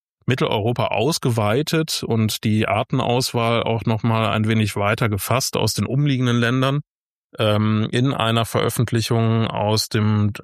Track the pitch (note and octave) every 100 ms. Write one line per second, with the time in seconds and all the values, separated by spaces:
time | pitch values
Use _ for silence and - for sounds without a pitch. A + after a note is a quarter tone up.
0 | _ _ - B2+ - A2 G#2 B2 A2 -
1 | B2+ E3+ C3+ A#2 G#2 A#2 D3+ D#3+ D#3+ -
2 | - A2+ G#2+ - A#2 G#2+ A2 G2+ B2 C3
3 | G#2+ A#2+ C3 A#2+ A#2 A#2 - A2+ A#2 A2+
4 | A#2+ A2+ A2 G#2+ A2 A2+ G#2 - G2+ A2+
5 | A#2+ G2+ - A#2+ - - G#2+ - - C3
6 | D3 C3 B2+ A#2+ A#2 B2+ C3 C#3+ - _
7 | _ _ _ - A2 G#2+ G#2+ G#2+ A2 A#2+
8 | C3+ - A2+ A#2 A2+ A#2+ G#2+ - A#2 A#2
9 | A2 A#2 A2+ A2+ A2+ A2+ G#2 G#2+ - A2
10 | G#2+ G#2+ G#2 G#2